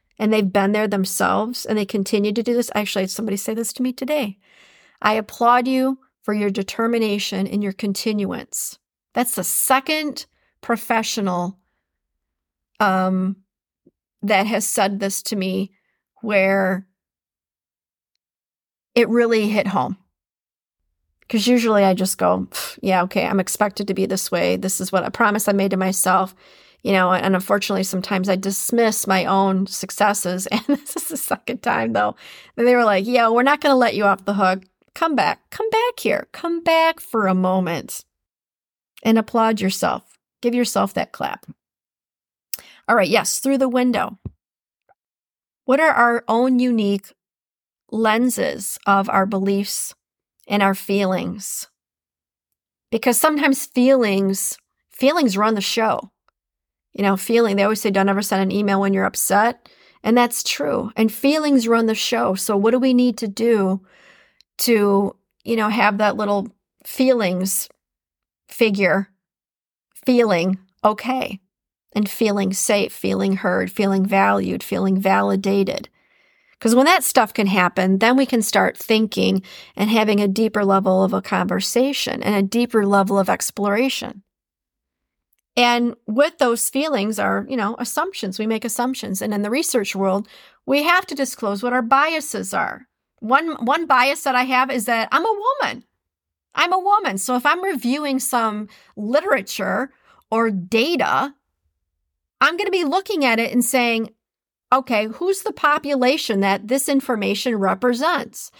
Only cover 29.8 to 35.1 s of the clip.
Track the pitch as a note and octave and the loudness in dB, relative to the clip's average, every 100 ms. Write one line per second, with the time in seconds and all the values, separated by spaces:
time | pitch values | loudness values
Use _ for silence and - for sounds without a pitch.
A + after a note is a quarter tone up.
29.8 | G3 - G#3 G3+ F3+ F#3 F#3+ - - C#4+ | -8 -2 0 0 -4 -4 -4 -4 -2 -4
30.8 | - - - D#4+ - - - B3+ A#3+ A#3+ | -4 -12 -10 -8 -6 -6 -6 -6 -4 -2
31.8 | A3+ A3 G#3 - - - - - A#3+ B3 | -2 -2 -2 -4 -14 -20 -14 0 2 4
32.8 | A3 G3 G#3 B3 A3+ A#3 C4 D4 D4 C4 | 4 2 2 2 2 4 2 2 4 4
33.8 | A#3 - G3+ G3 - G3+ F#3+ F#3+ - _ | 4 2 0 0 -2 0 0 0 -6 _
34.8 | _ - E4 | _ -4 -2